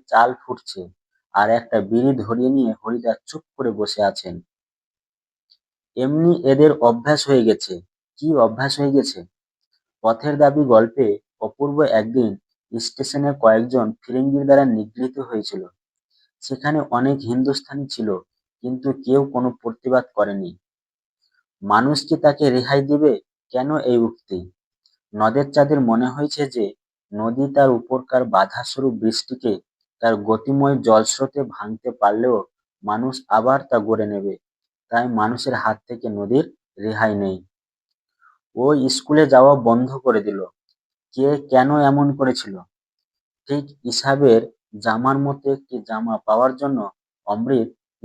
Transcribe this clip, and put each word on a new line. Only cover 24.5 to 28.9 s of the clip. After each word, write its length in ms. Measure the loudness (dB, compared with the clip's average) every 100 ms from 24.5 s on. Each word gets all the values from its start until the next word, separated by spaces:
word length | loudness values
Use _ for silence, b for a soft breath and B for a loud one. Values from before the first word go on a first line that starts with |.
| _ _ _ _ _ _
নদের 380 | -2 0 0 0
চাঁদের 280 | 2 2 2
মনে 260 | 2 2 0
হয়েছে 400 | -4 -6 -4 -6
যে 280 | -4 -6 -8 _ _ _
নদী 380 | -6 -4 -2 -2
তার 180 | 2 4
উপরকার 540 | 2 -2 -6 -2 -4
বাধাস্বরূপ 680 | 0 0 0 -4 -10 -4 -4